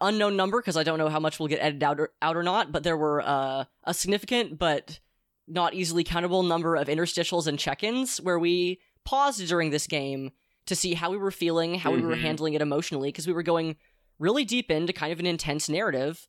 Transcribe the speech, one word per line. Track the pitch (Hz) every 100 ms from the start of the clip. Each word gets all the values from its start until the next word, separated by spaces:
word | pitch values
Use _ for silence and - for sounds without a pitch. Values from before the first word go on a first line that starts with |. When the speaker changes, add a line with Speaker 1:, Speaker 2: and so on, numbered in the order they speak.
Speaker 1:
unknown | 196 214 208 196
number, | 190 233
'cause | 220 160
I |
don't | 156 160
know | 156
how | 156
much | 156 -
will | 151
get | 151
edited | 151 143
out | 143 147
or, | 156 -
out | 151 165
or |
not, | 175 202 139
but | 156
there | 160 160
were, | 151 147
uh, | - 139 135 135 131 _
a | -
significant | 170 175 202 - 240 190 151
but | 170 143 - 156 _ _ _ _ -
not | 165 170
easily | 185 170 170
countable | 170 170 175 185
number | 180 165 165 160
of | 139
interstitials | 156 170 - 165 175 156
and | 143
check-ins | - 139 208 247 254 -
where | 180 175
we | 175 180 180 185 _ _ -
paused | 269 285 220 170
during | 175 160
this | 147 -
game | 151 135 135 135 - _ _ -
to | 180
see | 185
how | 170 170
we | 196
were | 196
feeling, | - 170 165 165 180
how | 160
we | 135
were | 165
Speaker 2:
Mm-hmm. | 160
Speaker 1:
handling | 156 156 156
it | 151
emotionally, | 151 143 - 147 139
'cause | 143 160
we |
were | 170
going | 170 165 160 156 _ _ _ _
really | 165 262
deep | 226 247 -
into | 156 175
kind | 185 151
of | 170
an | 175
intense | 170 151 151 -
narrative | 160 214 131 139 170